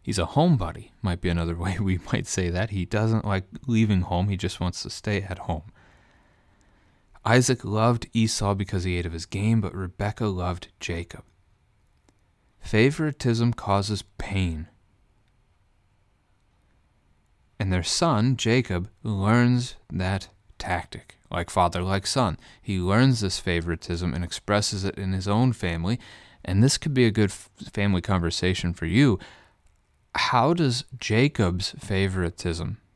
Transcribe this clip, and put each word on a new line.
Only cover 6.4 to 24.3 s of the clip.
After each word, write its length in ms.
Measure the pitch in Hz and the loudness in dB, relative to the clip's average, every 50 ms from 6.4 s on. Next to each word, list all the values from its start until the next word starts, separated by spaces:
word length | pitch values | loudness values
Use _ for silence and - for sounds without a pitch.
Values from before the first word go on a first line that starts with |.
| _ _ _ _ _ _ _ _ _ _ _ _ _ _ _ - _ | _ _ _ _ _ _ _ _ _ _ _ _ _ _ _ -6 _
Isaac 400 | 110 113 127 127 - 127 - - | 4 6 6 6 4 2 0 0
loved 420 | - 101 107 110 120 120 117 - - _ | -2 0 2 4 4 4 2 -2 -2 _
Esau 420 | 117 110 110 - - 110 101 101 | 2 2 2 2 0 0 0 0
because 300 | 98 101 92 - 95 87 | 0 -2 -2 -2 -2 -2
he 120 | 92 90 | 0 -2
ate 100 | 87 85 | -2 -2
of 60 | 87 82 | -4 -6
his 140 | 82 85 | -8 -10
game, 340 | - - 101 101 110 113 113 | -8 -6 -2 2 2 2 2
but 140 | 98 90 - | 2 -2 -4
Rebekah 520 | 92 95 90 - _ 101 101 107 - 120 | -6 -8 -8 -6 _ -4 -4 -4 -2 -2
loved 420 | 107 95 90 87 90 90 87 - - _ _ | -2 -2 -2 -2 -4 -4 -6 -10 -18 _ _
Jacob. 460 | - - 87 82 87 - - - - _ _ _ _ _ _ _ _ _ _ _ _ _ _ _ _ _ _ _ _ _ _ _ _ _ _ _ | -8 -6 -6 -6 -6 -10 -14 -20 -20 _ _ _ _ _ _ _ _ _ _ _ _ _ _ _ _ _ _ _ _ _ _ _ _ _ _ _
Favoritism 920 | - - - 107 113 135 147 - 160 156 147 _ - 127 117 113 117 120 117 | -10 0 2 4 4 4 4 0 -4 -4 -4 _ -2 0 0 2 2 0 0
causes 520 | - - - 98 98 98 101 107 98 - _ _ | -2 -2 0 0 0 2 0 -4 -6 -6 _ _
pain. 520 | _ - - 98 95 92 87 80 78 78 - _ _ _ _ _ _ _ _ _ _ _ _ _ _ _ _ _ _ _ _ _ _ _ _ _ _ _ _ _ _ _ _ _ _ _ _ _ _ _ _ _ _ _ _ _ _ _ _ _ _ _ _ _ _ _ _ _ _ | _ -8 -4 -2 -2 -2 -2 -2 -6 -10 -12 _ _ _ _ _ _ _ _ _ _ _ _ _ _ _ _ _ _ _ _ _ _ _ _ _ _ _ _ _ _ _ _ _ _ _ _ _ _ _ _ _ _ _ _ _ _ _ _ _ _ _ _ _ _ _ _ _ _
And 140 | 104 95 92 | -2 0 0
their 100 | 90 85 | 0 0
son, 540 | - - - 180 170 147 107 110 127 131 | -2 0 0 2 2 2 4 2 2 2
Jacob, 520 | 117 - 113 113 131 120 - 95 87 90 - _ _ _ | 0 2 2 2 2 2 0 -2 -4 -4 -6 _ _ _
learns 720 | 107 107 95 95 101 113 120 120 120 123 123 123 123 - - _ _ - | -6 -4 0 2 4 4 6 6 4 4 2 0 -4 -10 -18 _ _ -6
that 360 | 92 92 92 98 95 - - _ _ _ _ - | -4 -2 -2 -2 -4 -6 -10 _ _ _ _ -18
tactic, 640 | _ - - 92 85 - - - - - _ - _ _ _ | _ -6 -4 -4 -4 -6 -8 -16 -18 -18 _ -20 _ _ _
like 220 | 82 85 85 - | -6 -6 -6 -2
father, 320 | - 98 90 87 - 87 90 | 2 2 2 2 2 0 -2
like 240 | 95 98 98 95 | 0 0 -2 -2
son. 320 | - - 135 127 98 78 - - - - _ _ | -2 0 0 0 0 0 -4 -10 -20 -20 _ _
He 160 | - 101 92 | -4 -2 -2
learns 420 | 87 90 98 110 127 135 127 113 | 0 2 4 4 6 4 4 2
this 200 | 107 95 - - | 0 -4 -4 -4
favoritism 720 | - 95 87 85 82 87 82 80 - - 87 82 90 87 - | -2 -2 -2 0 0 -2 -6 -6 -4 -6 -6 -4 -2 -2 -2
and 80 | 87 87 | -2 -4
expresses 640 | 85 | -6